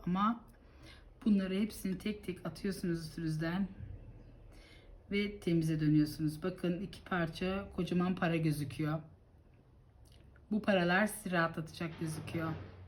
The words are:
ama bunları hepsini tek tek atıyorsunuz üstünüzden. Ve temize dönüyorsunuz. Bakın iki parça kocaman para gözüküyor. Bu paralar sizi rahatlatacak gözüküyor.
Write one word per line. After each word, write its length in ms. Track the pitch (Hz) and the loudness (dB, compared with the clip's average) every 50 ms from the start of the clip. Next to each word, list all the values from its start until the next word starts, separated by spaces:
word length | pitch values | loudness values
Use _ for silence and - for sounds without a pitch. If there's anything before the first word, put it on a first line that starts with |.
| - | -2
ama 340 | 175 180 190 202 220 233 - - - - - - - - - - - - - - - - - - | 0 2 4 4 4 2 0 -4 -14 -20 -20 -20 -20 -20 -20 -20 -20 -20 -20 -20 -20 -14 -2 4
bunları 300 | 233 208 196 190 185 190 | 4 4 4 4 2 0
hepsini 440 | 196 220 214 - - - 190 185 180 | 0 0 -2 -2 -4 -4 -4 -4 -2
tek 260 | - 214 208 208 - | -2 -4 -4 -4 -6
tek 220 | - 180 - - | -8 -8 -6 -8
atıyorsunuz 540 | 165 160 - - 202 185 - - 180 170 165 | -8 -6 -4 -2 -2 -2 0 0 0 0 -2
üstünüzden. 680 | 165 156 - - 165 160 156 156 165 165 170 190 196 185 - - - - - - - - - - - - - - - - - - - - - - - - - - - - | -2 -6 -6 -4 -2 0 0 0 0 0 0 0 0 -2 -4 -8 -12 -12 -12 -12 -14 -14 -16 -16 -18 -18 -20 -20 -20 -20 -20 -20 -20 -20 -20 -20 -20 -20 -20 -18 -6 -2
Ve 300 | 202 202 208 202 - - | 0 0 0 0 -2 -4
temize 400 | - 180 170 165 160 160 160 151 | 0 2 4 4 4 4 2 4
dönüyorsunuz. 640 | 156 151 151 151 151 151 - - 160 151 151 - - | 4 6 8 6 6 4 2 0 -2 -2 0 -2 -2
Bakın 380 | 185 180 - - 175 180 170 | -4 -2 0 0 0 0 -2
iki 240 | 196 170 - - - | -4 -8 -10 -12 -8
parça 640 | - 196 180 165 160 - - 190 185 190 196 202 - - | -4 -2 0 0 -2 -2 -2 -2 -2 -2 -2 -4 -6 -4
kocaman 380 | - 175 - 180 180 180 185 185 | -4 -2 0 2 2 2 2 2
para 220 | - 180 165 170 | 2 2 2 2
gözüküyor. 640 | 165 156 160 147 147 143 120 - - 156 147 156 165 - - - - - - - - - - - - - - - - - - - - - - - - - - - - - - | 2 2 2 2 0 -2 -4 -4 -4 -2 -2 -2 -4 -6 -10 -18 -20 -20 -20 -20 -20 -20 -20 -20 -20 -20 -20 -20 -20 -20 -20 -20 -20 -20 -20 -20 -20 -20 -20 -20 -20 -6 -2
Bu 120 | 214 214 - | -2 0 4
paralar 440 | - 202 185 175 175 180 190 214 | 4 4 6 6 6 6 6 4
sizi 260 | 208 - - - 190 180 | 2 0 -4 -4 0 2
rahatlatacak 680 | 170 165 165 165 170 160 - - - 175 165 - - | 2 2 2 0 -4 -6 -6 -6 -6 -6 -6 -6 -4
gözüküyor. 520 | 170 160 156 156 156 - - 165 160 165 160 - - - - - - | -4 -4 -4 -4 -6 -4 -4 -2 -2 -2 -4 -6 -8 -12 -14 -16 -18